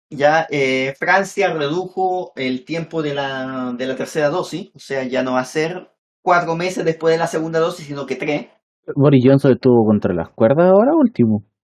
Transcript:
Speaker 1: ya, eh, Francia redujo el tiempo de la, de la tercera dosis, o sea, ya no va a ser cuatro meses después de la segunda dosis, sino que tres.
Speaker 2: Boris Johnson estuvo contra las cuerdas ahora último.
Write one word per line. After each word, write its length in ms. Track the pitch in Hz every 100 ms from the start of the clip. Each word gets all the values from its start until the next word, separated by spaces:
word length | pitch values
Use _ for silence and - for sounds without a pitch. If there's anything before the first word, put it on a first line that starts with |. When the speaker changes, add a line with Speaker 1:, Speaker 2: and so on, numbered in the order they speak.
| _
Speaker 1:
ya, 360 | 151 147 160 160
eh, 440 | 147 131 131 135 -
Francia 540 | 160 185 196 - 185
redujo 800 | 160 143 175 180 185 185 180 180 -
el 280 | 131 127
tiempo 380 | - 165 165 165
de 120 | 147
la, 580 | 143 139 135 131 131 127 120
de 100 | 131
la 100 | -
tercera 320 | 135 160 147
dosis, 420 | 175 - 160 208
o 40 | 156
sea, 260 | - 139
ya 180 | 127 127
no 100 | 131
va 60 | 127
a 40 |
ser 440 | 123 156 160 180 - _ _ _
cuatro 340 | 180 175 165 165
meses 280 | 180 -
después 300 | 165 165 165
de 40 | 165
la 80 | 165
segunda 340 | 160 160 160
dosis, 260 | 170 175 147
sino 200 | 143 143
que 100 | -
tres. 300 | 147 147 - _ _ _ -
Speaker 2:
Boris 280 | 143 139 139 123
Johnson 260 | 139 143
estuvo 340 | 117 131 120 107
contra 260 | 104 98
las 180 | 87 82
cuerdas 360 | - 113 147 180
ahora 240 | 190 247
último. 500 | 330 247 - 113 104 - _